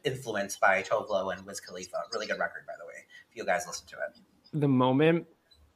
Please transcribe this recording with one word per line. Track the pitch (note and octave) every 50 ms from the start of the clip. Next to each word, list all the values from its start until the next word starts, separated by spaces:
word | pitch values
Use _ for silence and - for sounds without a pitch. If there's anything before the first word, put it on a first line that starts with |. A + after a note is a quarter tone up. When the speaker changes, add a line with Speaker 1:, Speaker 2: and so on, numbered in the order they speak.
| -
Speaker 1:
Influenced | C#3 C3 B2+ - A#2 G#2+ G2+ G2+ G2 - -
by | A2 G2+ F#2+ F#2+ G2
Tove | - A#2+ G#2+ G2 G#2
Lo | G#2 F#2+ F#2+ F#2+
and | F2+ F#2+ F#2+
Wiz | G2+ G2 -
Khalifa. | - - F#2 F2+ F#2 - - E2 - -
Really | - G#2+ G#2+
good | G#2 G2 F2+
record, | F2 E2+ - E2+ -
by | - -
the | - -
way, | - - - - _ - - - _
if | _
you | A2+ G2+
guys | F#2+ F2+ F2 -
listen | - - - -
to | - -
it. | - D2 - - - _ _ _ _ _ _
Speaker 2:
The | - D3+ D3
moment | C#3+ C3+ B2+ B2+ B2+ C3 C3+ D#3 E3 E3+ E3 - - _ _ _ _ _ _ _ _ _